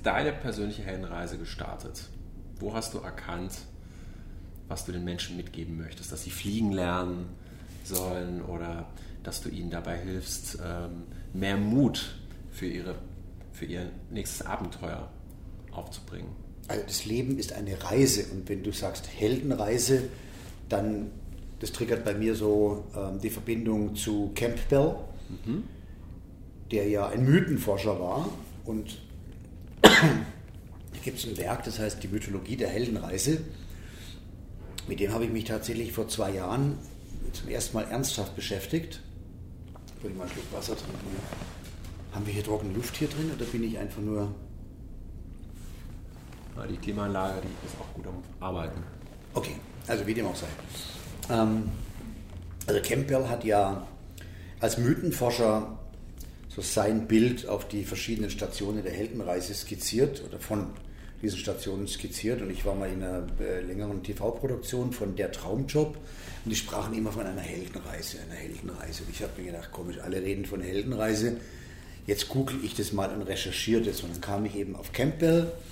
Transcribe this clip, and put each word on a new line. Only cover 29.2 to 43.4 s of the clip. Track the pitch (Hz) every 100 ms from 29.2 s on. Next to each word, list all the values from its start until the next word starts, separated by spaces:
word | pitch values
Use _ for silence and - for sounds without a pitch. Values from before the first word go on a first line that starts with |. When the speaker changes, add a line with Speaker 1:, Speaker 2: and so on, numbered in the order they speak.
| - -
Speaker 2:
<clears throat> | - - - -
da | - - 160 113 - - - - - - - -
gibt's | - - 117
ein | 95
Werk, | - 120
das | - 107
heißt | 107 -
Die | 95
Mythologie | 107 - 98 92 117
der | 101
Heldenreise. | 104 120 107 - 95 135 160 - - - - - - - - - - - - - - -
Mit | 98
dem | 98
habe | 113
ich | 113
mich | 113
tatsächlich | 107 110 - 117 113
vor | - 107
zwei | - 98
Jahren | 95 90 117 143 143 - - - - -
zum | - -
ersten | 120 120 113
Mal |
ernsthaft | 104 117 135 - 98
beschäftigt. | - - 98 - 160 160 - - - - - - - - - - -
Soll | 104
ich | 95
mal |
einen | 90
Schluck | - -
Wasser | 98 - -
trinken? | - 190 196 190 - - - - - - - - -
Haben | 101 104
wir |
hier | 101
trockene | 107 107 107
Luft | 98 123 -
hier | 151
drin | 147 160
oder | 127